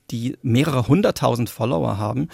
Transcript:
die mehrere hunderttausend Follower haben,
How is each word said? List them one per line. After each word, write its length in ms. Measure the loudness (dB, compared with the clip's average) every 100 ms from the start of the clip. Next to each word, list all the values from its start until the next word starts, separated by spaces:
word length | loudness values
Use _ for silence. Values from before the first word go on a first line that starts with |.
| -10
die 260 | -6 -6 -4
mehrere 460 | 0 2 2 0 2
hunderttausend 600 | 4 4 2 0 0 -2
Follower 480 | -4 -2 0 -2 -2
haben, 300 | -4 -4 -6